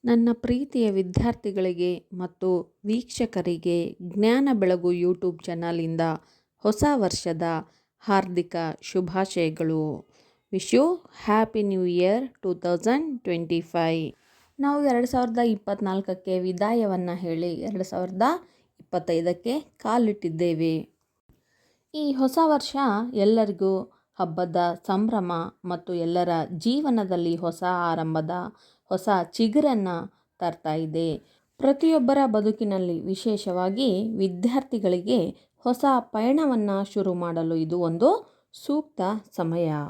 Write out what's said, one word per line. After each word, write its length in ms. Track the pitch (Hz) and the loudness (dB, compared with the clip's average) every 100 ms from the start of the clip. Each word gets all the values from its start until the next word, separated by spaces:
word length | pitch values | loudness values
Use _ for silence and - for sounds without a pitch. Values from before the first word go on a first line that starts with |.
ನನ್ನ 240 | 240 233 233 | 4 4 4
ಪ್ರೀತಿಯ 580 | 233 240 247 277 247 220 | 0 -2 -2 -2 0 2
ವಿದ್ಯಾರ್ಥಿಗಳಿಗೆ 1120 | 190 185 180 233 233 208 196 185 175 180 180 _ | 2 0 0 0 -2 -6 -2 -2 0 -2 -2 _
ಮತ್ತು 640 | 180 180 _ 185 180 170 _ | -10 -10 _ 0 0 -2 _
ವೀಕ್ಷಕರಿಗೆ 1120 | 208 226 240 - 226 196 175 170 175 170 170 - | -2 -2 -4 -4 -4 -2 -2 -2 0 0 -2 -8
ಜ್ಞಾನ 480 | 180 202 214 254 277 | -8 0 4 4 4
ಬೆಳಗು 400 | 226 185 180 175 | 4 2 2 0
YouTube 500 | 175 175 180 185 165 | 2 0 0 -2 -4
ಚಾನಲಿಂದ 580 | - 170 170 170 165 165 165 160 _ _ _ _ | -8 -6 -4 -2 -2 0 -2 -2 _ _ _ _
ಹೊಸ 260 | 208 214 294 | -2 2 2
ವರ್ಷದ 460 | 277 190 - 180 165 170 160 - _ _ _ | 2 0 -2 -4 -2 -2 -4 -8 _ _ _
ಹಾರ್ದಿಕ 560 | - 196 190 175 170 170 160 156 | 2 2 2 -4 -4 -6 -6 -8
ಶುಭಾಶಯಗಳು. 1300 | - 185 180 185 190 180 165 160 160 160 156 110 - _ _ _ _ | -4 -4 -2 -2 -2 0 -2 0 -2 0 -2 -6 -12 _ _ _ _
Wish 220 | 190 - | -6 2
you 200 | 294 311 359 - - - | 4 4 0 -8 -8 2
happy 380 | 214 220 226 202 | 2 2 0 -2
new 100 | 190 | 0
year 380 | 180 175 180 220 262 _ | 0 2 2 2 -2 _
two 200 | 190 175 | -6 -4
thousand 560 | 175 175 214 269 320 254 - | 0 0 2 0 -2 -6 -4
twenty-five. 880 | 170 165 170 165 175 165 165 156 - _ _ _ - | -4 -2 -4 -2 0 0 0 -4 -10 _ _ _ -2
ನಾವು 240 | 277 285 | 0 2
ಎರಡು 240 | 285 240 247 | 2 2 2
ಸಾವಿರದ 300 | 254 247 226 | 0 0 2
ಇಪ್ಪತ್ನಾಲ್ಕಕ್ಕೆ 1040 | 240 202 - 202 196 190 196 185 190 185 | 0 0 -4 -4 -2 -2 -4 -8 -2 -2
ವಿದಾಯವನ್ನ 680 | 185 180 202 233 214 185 180 | -2 0 0 2 0 0 -2
ಹೇಳಿ 400 | 175 180 165 175 | -4 -4 -4 -4
ಎರಡು 300 | 165 208 202 | -4 -6 -6
ಸಾವಿರದ 380 | 185 - 180 190 247 349 - _ _ _ | -4 -4 -6 0 0 0 -8 _ _ _
ಇಪ್ಪತ್ತೈದಕ್ಕೆ 800 | - 180 175 165 170 175 233 285 | -6 -6 -2 0 0 -2 -4 -4
ಕಾಲಿಟ್ಟಿದ್ದೇವೆ. 1300 | - _ 220 240 220 208 170 160 175 160 165 160 - _ _ _ _ _ _ _ _ _ _ | -6 _ -2 2 2 0 -4 0 0 2 0 0 -6 _ _ _ _ _ _ _ _ _ _
ಈ 180 | 302 294 | -4 -2
ಹೊಸ 280 | 262 269 269 | 2 2 4
ವರ್ಷ 300 | 320 294 - 277 269 208 240 | 4 2 0 -2 0 0 -2
ಎಲ್ಲರಿಗೂ 800 | 240 202 226 214 175 190 190 - _ _ - | 2 4 6 2 0 0 0 -4 _ _ -4
ಹಬ್ಬದ 360 | 175 165 180 175 175 170 - | -4 -2 0 2 0 -2 -2
ಸಂಭ್ರಮ 440 | 190 220 220 180 170 170 _ | 0 2 0 -2 -4 -4 _
ಮತ್ತು 280 | 180 175 175 | -8 -8 -4
ಎಲ್ಲರ 360 | 175 170 175 175 165 151 | -2 0 2 2 0 -2
ಜೀವನದಲ್ಲಿ 840 | 175 214 269 302 226 190 180 170 | -2 0 0 2 0 2 0 0
ಹೊಸ 280 | 170 175 165 180 | 0 -2 -2 -2
ಆರಂಭದ, 600 | 180 175 165 160 160 156 175 180 _ _ _ | 0 0 0 0 -2 -2 -6 -8 _ _ _
ಹೊಸ 260 | _ 185 214 190 175 | _ -4 2 0 0
ಚಿಗುರನ್ನ 560 | - 226 269 294 233 190 170 190 _ _ _ | 0 2 4 2 2 0 -4 -8 _ _ _
ತರ್ತಾ 340 | 175 165 160 | -6 -4 -4
ಇದೆ. 440 | 156 160 160 165 - _ _ _ - | -4 -2 -2 -2 -4 _ _ _ 0
ಪ್ರತಿಯೊಬ್ಬರ 600 | 269 277 320 320 240 277 | 2 4 4 4 4 4
ಬದುಕಿನಲ್ಲಿ, 760 | 269 214 208 214 214 190 180 165 | 4 2 2 0 -2 0 -2 -2
ವಿಶೇಷವಾಗಿ 1160 | - 190 233 208 208 180 185 202 269 185 220 220 | -4 -4 -2 -2 -2 -2 -2 0 0 0 -2 -2
ವಿದ್ಯಾರ್ಥಿಗಳಿಗೆ, 1200 | 190 180 233 262 262 233 196 180 190 240 165 - _ _ | -2 0 0 0 -2 -2 0 0 2 0 0 -6 _ _
ಹೊಸ 280 | 233 247 277 262 | -2 2 2 2
ಪಯಣವನ್ನ 680 | 240 214 233 294 302 240 208 196 196 | 0 -2 2 2 2 2 0 -2 -2
ಶುರು 220 | 208 190 | -2 0
ಮಾಡಲು 420 | 180 170 165 165 | 0 -2 -2 0
ಇದು 240 | 165 160 175 | 0 0 0
ಒಂದು 540 | 170 165 262 427 - _ _ | 0 4 4 4 -4 _ _
ಸೂಕ್ತ 480 | - - 294 302 - 185 214 - | -12 -2 -2 -4 -4 -4 -4 -8
ಸಮಯ. 380 | - 165 170 165 151 | -6 -2 0 0 -2